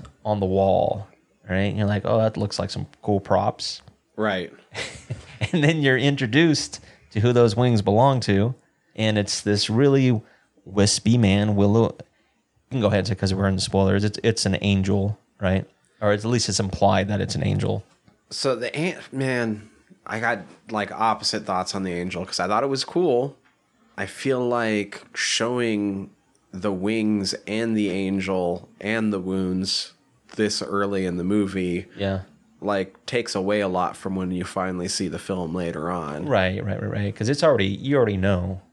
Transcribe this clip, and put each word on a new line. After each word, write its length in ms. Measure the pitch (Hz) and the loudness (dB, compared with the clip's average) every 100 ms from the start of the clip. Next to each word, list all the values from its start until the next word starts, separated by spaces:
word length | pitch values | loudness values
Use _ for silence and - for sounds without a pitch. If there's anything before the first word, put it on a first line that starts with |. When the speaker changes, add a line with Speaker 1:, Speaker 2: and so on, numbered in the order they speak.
| - _ | -16 _
Speaker 1:
on 140 | 107 104 | -4 0
the 60 | 95 | 2
wall, 600 | 95 95 92 - 98 104 _ _ _ - | 2 4 4 2 -2 -8 _ _ _ -4
right? 140 | 95 | -2
And 160 | 101 98 | 0 0
you're 80 | 104 | 0
like, 160 | 104 | 0
"Oh, 140 | - 110 | 0 2
that 180 | 110 - | 2 0
looks 220 | 104 - | -4 -4
like 120 | 101 | -6
some 160 | - 95 - | -6 -10 -8
cool 180 | - 101 | -2 0
props." 600 | - 92 101 - - - - _ _ - | 2 0 2 -2 -8 -10 -16 _ _ -4
Speaker 2:
Right. 360 | 107 95 82 - _ | -2 -2 -6 -12 _
Speaker 1:
<laughs> 200 | - - - - - - - - | -12 -12 -12 -12 -12 -12 -8 -2
And 100 | 180 | 2
then 200 | 147 160 | 2 4
you're 160 | 139 127 | 4 4
introduced 840 | 139 143 127 131 170 143 - - - - _ | 2 2 2 2 4 2 -4 -12 -18 -20 _
to 100 | 110 | 0
who 100 | 120 | 4
those 200 | 120 117 | 6 6
wings 280 | 104 123 113 | 6 4 4
belong 380 | 98 104 139 127 | 4 4 4 4
to. 340 | - 98 113 131 _ _ _ - | 2 2 2 -2 _ _ _ -2
And 220 | 110 107 | 0 2
it's 240 | 101 - | 0 -2
this 260 | 107 104 - | 0 0 2
really 500 | 110 143 139 131 110 - _ _ _ | 4 4 6 4 2 -2 _ _ _
wispy 540 | - 98 101 - 107 120 | -4 2 4 4 4 4
man, 360 | 104 98 107 101 | 6 4 2 4
Willow. 320 | 101 113 110 | 4 4 2
You 760 | - - _ _ _ _ _ _ | 0 -16 _ _ _ _ _ _
can 100 | 135 | 0
go 60 | 101 | 2
ahead 140 | 101 | 2
and 80 | 92 | 0
say, 60 | |
'cause 200 | 101 95 | -2 0
we're 120 | 95 98 | 0 0
in 80 | |
the 60 | 95 | 0
spoilers, 420 | - 101 98 98 | 0 2 2 2
it's, 160 | 104 - | 0 0
it's 220 | 113 110 98 | -2 0 0
an 100 | 95 | 0
angel, 560 | 101 98 92 101 98 107 _ _ | 2 2 2 0 0 -4 _ _
right? 280 | 95 95 - _ _ _ | 0 0 -2 _ _ _
Or 100 | 107 | 0
at 120 | 104 | 0
least 240 | 110 120 - | 0 0 0
it's 100 | 95 | -2
implied 500 | 101 - 98 98 98 | -2 2 4 4 2
that 120 | 104 | 0
it's 140 | 92 | -2
an 100 | - 95 | -2 0
angel. 380 | 98 98 101 - _ _ _ _ | 0 0 -4 -8 _ _ _ _
Speaker 2:
So 260 | - 139 120 | -4 -2 -2
the 180 | 120 | -4
an-, 220 | - 180 - - | -4 -4 -6 -8
man, 560 | 135 131 123 113 107 104 _ _ - - | -4 -2 0 -2 -4 -10 _ _ -20 -10
I 140 | 110 | -4
got, 180 | 117 110 87 - - | -2 -2 -6 -20 -8
like, 200 | 107 98 | -4 -4
opposite 540 | - 113 107 - 107 | 0 0 0 -2 -4
thoughts 300 | 104 92 92 | -2 -2 -2
on 80 | 101 | -4
the 100 | 92 | -4
angel 320 | 87 90 87 | -4 -4 -6
'cause 160 | 90 - | -6 -4
I 60 | 90 | -2
thought 160 | 107 | 0
it 40 | 139 | 0
was 160 | 135 - | -2 -2
cool. 500 | 170 180 120 139 - _ _ _ _ _ - | 0 2 2 0 -6 _ _ _ _ _ -10
I 80 | 98 | -10
feel 340 | - 135 127 | -6 -2 -2
like 640 | 123 120 113 107 101 - - | 0 0 0 0 -2 -10 -12
showing 920 | - - - 117 123 117 104 101 98 98 - _ _ _ | -6 -2 0 0 0 0 0 -2 -4 -8 -16 _ _ _
the 220 | 92 104 | -6 -4
wings 640 | 92 98 110 107 104 95 - - | -2 -2 0 0 0 -2 -6 -6
and 300 | 107 117 110 | -4 -2 0
the 140 | 104 | 0
angel 800 | 92 95 98 92 95 87 90 - - | 0 -2 -2 -2 -2 -2 -4 -8 -10
and 320 | 104 113 110 | -4 -2 0
the 80 | 101 | -2
wounds 720 | 92 95 92 92 98 - - - _ _ _ - | -2 -2 -2 -2 -2 -4 -6 -14 _ _ _ -2
this 260 | 104 - | -2 -2
early 420 | 98 98 101 98 | -4 -2 -2 -2
in 140 | 92 87 | -2 -2
the 60 | |
movie, 600 | 87 104 98 95 90 87 92 - | 0 0 0 -2 -2 -4 -6 -6
Speaker 1:
Yeah. 240 | 98 95 95 _ _ _ | -4 -4 -6 _ _ _
Speaker 2:
like, 420 | 98 101 92 - | -2 -2 -4 -8
takes 300 | - 123 113 | -6 -4 -2
away 260 | 101 95 104 | -2 0 0
a 80 | 98 | 0
lot 260 | 90 90 - | 0 -2 -4
from 180 | 95 95 | -6 -4
when 140 | 92 | -4
you 120 | 90 | -4
finally 460 | 87 - 92 90 90 | -4 -4 -4 -4 -6
see 200 | - 92 | -4 -4
the 100 | 82 | -6
film 360 | - 92 85 | -6 -4 -4
later 360 | 87 85 78 82 | -4 -4 -4 -4
on. 340 | 90 76 73 147 | -4 -6 -6 -2
Speaker 1:
Right, 380 | 113 92 98 | 0 0 -2
right, 160 | 101 104 | -4 -6
right, 80 | 104 | -6
right. 240 | 104 101 | -4 -4
'Cause 140 | - 107 | -2 -2
it's 160 | 147 | 2
already, 220 | 165 120 98 | 4 4 2
you 300 | 98 131 139 | -2 0 2
already 200 | 110 98 | 2 2
know 460 | 95 92 92 92 - | 2 0 -2 -6 -12